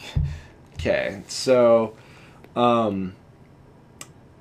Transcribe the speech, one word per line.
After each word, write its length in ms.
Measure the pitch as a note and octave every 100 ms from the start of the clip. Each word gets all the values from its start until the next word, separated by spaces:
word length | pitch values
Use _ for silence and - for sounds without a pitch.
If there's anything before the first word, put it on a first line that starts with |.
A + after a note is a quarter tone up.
| - - - - - - - -
Okay, 440 | - D2+ B1 G2 -
so, 680 | - C3 B2+ A#2+ A#2 A2 - - - - - - A#2+
um, 580 | A#2+ A#2 A2 G2 F#2 F2+ - _ - - - - _ - - - - -